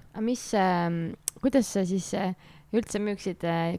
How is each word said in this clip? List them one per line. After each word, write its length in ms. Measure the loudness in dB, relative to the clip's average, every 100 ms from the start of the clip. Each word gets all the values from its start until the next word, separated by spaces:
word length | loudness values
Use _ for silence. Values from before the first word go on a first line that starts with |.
| -6
A 60 | -4
mis, 240 | -2 -2 0
ähm, 580 | 2 4 2 2 0 -4 -6 -8 -2
kuidas 260 | 2 4 2
sa 100 | 0
siis, 240 | 0 -2 -2
äh, 180 | -2 -2 -4 -12 -20 -4
üldse 280 | -2 0 -2
müüksid, 460 | -2 -4 -6 -4
äh, 320 | -2 0 0